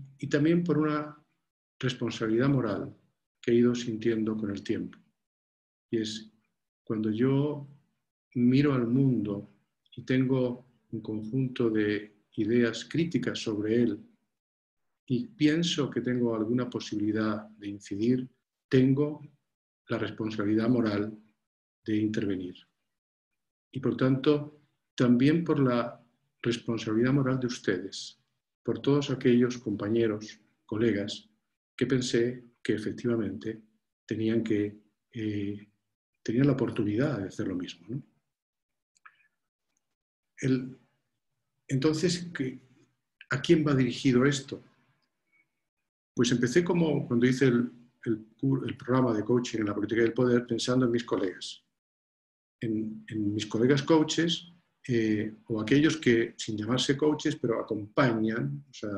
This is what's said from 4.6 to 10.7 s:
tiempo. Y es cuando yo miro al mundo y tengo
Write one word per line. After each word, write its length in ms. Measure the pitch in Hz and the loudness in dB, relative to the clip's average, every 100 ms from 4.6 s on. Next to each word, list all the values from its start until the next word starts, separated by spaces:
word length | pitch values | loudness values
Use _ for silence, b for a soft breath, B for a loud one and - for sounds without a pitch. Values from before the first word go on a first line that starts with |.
tiempo. 340 | - 98 87 - _ _ _ _ _ _ _ _ _ | -4 -4 -6 -12 _ _ _ _ _ _ _ _ _
Y 60 | 113 | -4
es 340 | 110 - - _ _ _ _ _ | -4 -8 -14 _ _ _ _ _
cuando 260 | - 110 110 | -8 -4 -2
yo 560 | 107 131 139 147 143 - - _ _ _ _ _ | 2 2 2 0 -4 -12 -20 _ _ _ _ _
miro 380 | 123 120 131 147 | 2 4 6 4
al 140 | 127 117 | 2 2
mundo 640 | 131 135 113 101 101 - _ _ _ _ | 2 2 2 -2 -6 -10 _ _ _ _
y 100 | - | -12
tengo 640 | 113 131 127 131 123 120 - | -2 0 0 0 -2 -6 -14